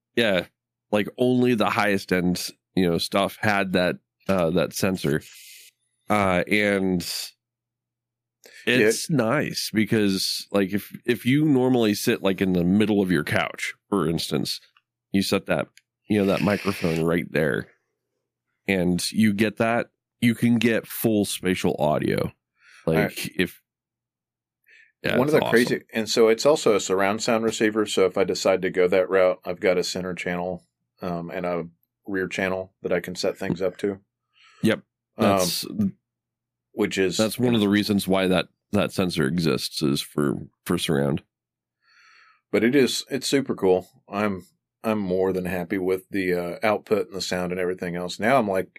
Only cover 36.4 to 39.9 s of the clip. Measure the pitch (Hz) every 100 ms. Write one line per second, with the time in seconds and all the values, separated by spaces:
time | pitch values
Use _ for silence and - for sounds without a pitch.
36.4 | _ _ _ - 101 - 95 85 110 -
37.4 | 123 117 101 104 101 101 92 95 95 90
38.4 | - _ - 104 82 - 92 85 67 85
39.4 | 80 64 - - 73